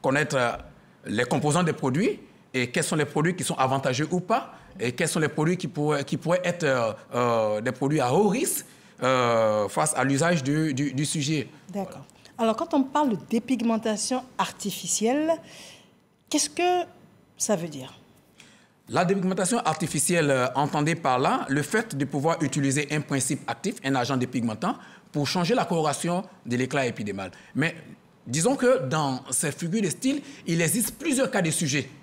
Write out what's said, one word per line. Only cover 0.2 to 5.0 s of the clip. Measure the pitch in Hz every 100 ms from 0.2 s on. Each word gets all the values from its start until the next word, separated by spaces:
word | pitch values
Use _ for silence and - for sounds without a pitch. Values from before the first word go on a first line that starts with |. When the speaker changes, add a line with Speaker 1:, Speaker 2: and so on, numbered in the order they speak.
| 147 139
Speaker 1:
euh, | 120 - - - - - -
les | 107
composants | 123 151 147 156
des | 170
produits | - 139 135 247 - - - -
et | 127 123
quels | 170
sont | 156 160
les | 147
produits | 156 160 180
qui |
sont | 135 -
avantageux | 131 135 135 123 151
ou | 175
pas | 175 226 - - - -
et | 120
quels | 123